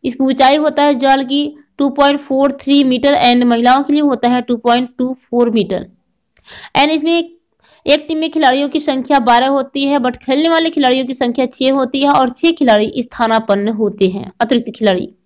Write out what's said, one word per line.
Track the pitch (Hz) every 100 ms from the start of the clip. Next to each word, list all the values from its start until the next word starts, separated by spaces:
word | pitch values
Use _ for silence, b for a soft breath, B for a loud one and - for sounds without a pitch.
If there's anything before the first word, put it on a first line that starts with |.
इसकी | 262 240
ऊंचाई | 269 262 262 302
होता | 302 294
है | 294
जाल | 262 269 269
की | 254 285 294 B B -
टू | 277
पॉइंट | 277 285 285
फ़ोर | - 269 277
थ्री | 277 - 285
मीटर | 262 254 277
and | 285 240 247
महिलाओं | 247 233 240 262
के | 285
लिए | 294
होता | 294 247 240
है | 247
टू | 247 240
पॉइंट | 240 240 247 -
टू | 254 262 _
फ़ोर | 240 240
मीटर। | 220 180 180 - _ _ _ _ _ B B B -
And | 294
इसमें | 320 311 339
एक, | 339 _ _ _ b b -
एक | 294 294
टीम | 311
में | 320
खिलाड़ियों | 320 269 262 285
की | 302
संख्या | 302 269 254 285
बारह | 233 240 269
होती | 277 262 277
है, | 277 285
but | 247 247
खेलने | - 262 330
वाले | 330 330
खिलाड़ियों | 320 262 262 254
की |
संख्या | 254 240 240 247
छः | - 262
होती | 269 262 269
है | 285
और | 285 247
छः | - 330
खिलाड़ी | 339 254 214 214 -
स्थानापन्न | 240 - 226 220 220 202 208
होते | 220 208 208 185
हैं, | 185 - _
अतिरिक्त | 233 240 233 -
खिलाड़ी। | 208 180 - _